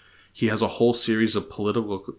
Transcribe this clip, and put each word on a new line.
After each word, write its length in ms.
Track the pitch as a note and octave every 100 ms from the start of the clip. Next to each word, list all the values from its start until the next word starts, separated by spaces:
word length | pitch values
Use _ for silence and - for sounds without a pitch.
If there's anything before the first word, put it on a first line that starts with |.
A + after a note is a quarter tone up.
| _ _ _
He 140 | - A2
has 160 | A2
a 60 | A2
whole 260 | - A#2+
series 420 | A#2 - A2 A2 G#2+
of 140 | -
political, 640 | - G#2 A2+ G#2 F#2+ -